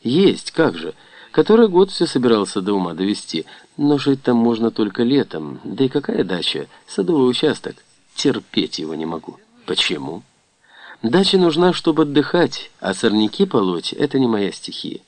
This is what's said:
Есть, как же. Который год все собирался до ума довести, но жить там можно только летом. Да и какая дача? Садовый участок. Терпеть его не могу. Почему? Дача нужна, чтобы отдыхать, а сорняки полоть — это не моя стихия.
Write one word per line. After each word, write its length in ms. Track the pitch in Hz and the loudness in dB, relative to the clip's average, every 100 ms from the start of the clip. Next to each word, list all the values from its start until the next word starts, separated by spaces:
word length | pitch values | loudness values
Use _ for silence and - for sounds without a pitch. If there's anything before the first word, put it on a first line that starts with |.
Есть, 480 | 117 139 196 92 - | 0 4 4 2 -6
как 260 | - 160 82 | 0 0 0
же. 180 | 82 - - - - | -10 -12 -20 -20 -6
Который 380 | - 156 220 226 | -2 4 6 6
год 220 | 175 190 | 6 2
все 160 | - - | 0 -2
собирался 540 | 139 123 113 95 - | 0 2 2 2 -2
до 140 | 92 | -2
ума 200 | 101 90 | 0 -2
довести, 520 | 80 95 101 - 85 78 - _ - | -2 -2 -2 -4 -10 -10 -16 _ -2
но 220 | 147 143 | 0 2
жить 240 | 139 139 | 2 0
там 140 | - 120 | 2 2
можно 340 | 117 117 113 | 2 2 -2
только 340 | 113 107 98 | 0 -2 0
летом. 560 | 120 139 127 85 76 67 | 0 2 0 -6 -10 -12
Да 200 | - 87 | -12 -2
и 40 | 135 | 0
какая 360 | 147 - - | 0 -4 -2
дача? 420 | 92 90 76 - 69 - _ | -2 -2 -4 -6 -8 -16 _
Садовый 420 | - 185 160 127 | -4 0 2 2
участок. 460 | 123 151 120 - - _ _ _ | 2 -2 -2 -8 -14 _ _ _
Терпеть 640 | - 143 117 - - 90 - | -4 -2 -2 -4 -4 -4 -6
его 160 | 78 | -8
не 120 | 78 80 | -6 -6
могу. 320 | 82 76 71 _ _ - | -8 -10 -20 _ _ -8
Почему? 560 | 113 - 82 69 87 - _ _ _ _ - - - | -4 -2 -4 -8 -12 -14 _ _ _ _ -20 -20 -6
Дача 360 | - 151 190 196 | 0 2 4 4
нужна, 340 | 180 156 180 | 2 4 2
чтобы 300 | 170 - 151 | 2 0 2
отдыхать, 680 | 151 143 139 175 160 - - _ | 2 2 0 0 0 -2 -16 _
а 140 | 95 | -6
сорняки 520 | 98 117 107 107 - 196 | -2 0 2 0 0 0
полоть — 460 | 120 95 87 - - | 2 0 -2 -6 -4
это 200 | 143 139 | -2 0
не 80 | 127 | 0
моя 260 | 110 98 | 0 -2
стихия. 480 | - - - - - | -6 -14 -12 -12 -12